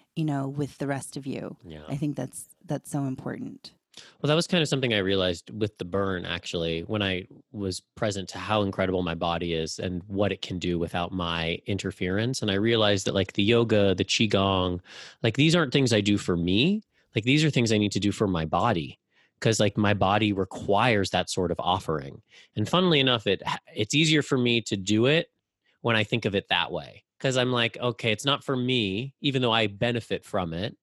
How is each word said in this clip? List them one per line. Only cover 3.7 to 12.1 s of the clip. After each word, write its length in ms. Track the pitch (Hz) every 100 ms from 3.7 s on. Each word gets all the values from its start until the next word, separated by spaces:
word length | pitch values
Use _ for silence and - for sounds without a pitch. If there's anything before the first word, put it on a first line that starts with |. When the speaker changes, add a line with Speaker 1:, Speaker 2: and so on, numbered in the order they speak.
| - _ - - -
Speaker 2:
Well, 60 | 139
that 40 | 156
was 120 | -
kind 160 | 180
of 40 | 151
something 240 | 135 127
I 60 | 107
realized 520 | 95 98 92 85 -
with 260 | 104 104 -
the 80 | 87
burn, 400 | 98 98 92 87
actually, 560 | 87 - 87 82 82
when 220 | 85 107
I 240 | 98 92 - - _
was 280 | 107 98 90 - -
present 320 | 107 98 90
to 100 | 95
how 240 | 92 107
incredible 400 | 98 95 92 92
my 120 | 87 82
body 380 | 87 85 87
is 240 | 80 80 -
and 240 | 95 90 101
what 240 | 98 101
it 100 | 95
can 160 | - 90
do 220 | 87 85
without 320 | 82 87 87
my 500 | 95 85 85 82 87 -
interference. 720 | 98 95 - 90